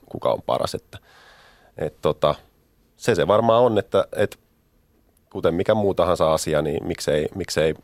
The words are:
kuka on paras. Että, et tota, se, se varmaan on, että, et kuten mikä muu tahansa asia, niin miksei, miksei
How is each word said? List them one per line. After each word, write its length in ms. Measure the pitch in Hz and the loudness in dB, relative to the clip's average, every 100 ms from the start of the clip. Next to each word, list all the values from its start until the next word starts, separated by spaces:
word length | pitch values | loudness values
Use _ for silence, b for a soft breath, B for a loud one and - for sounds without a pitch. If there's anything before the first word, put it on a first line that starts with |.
| _ | _
kuka 260 | - - | -6 -4
on 100 | 53 | -4
paras. 340 | - 62 - - | -2 -2 -2 -6
Että, 220 | - - b b b b b b b - | -14 -20 b b b b b b b -10
et 180 | 76 - | -10 -4
tota, 340 | 78 73 73 73 _ _ _ _ _ _ | -4 0 0 0 _ _ _ _ _ _
se, 180 | - 107 | 0 2
se 120 | 76 | 4
varmaan 340 | 104 113 113 | 4 4 4
on, 140 | 123 104 | 4 2
että, 280 | - 98 - - | 0 -2 0 -2
et 240 | 104 - _ _ _ _ _ _ _ _ _ | -2 -4 _ _ _ _ _ _ _ _ _
kuten 220 | 98 90 | -2 -2
mikä 200 | 85 98 107 | 0 0 0
muu 180 | 101 | 0
tahansa 400 | 87 87 85 80 | 0 0 2 2
asia, 280 | 78 - 76 | 0 0 -2
niin 260 | 76 78 - | -2 -4 -6
miksei, 400 | - - 76 76 - | -6 -2 -2 -2 -8
miksei 380 | 87 - 80 78 | -6 -2 -2 -2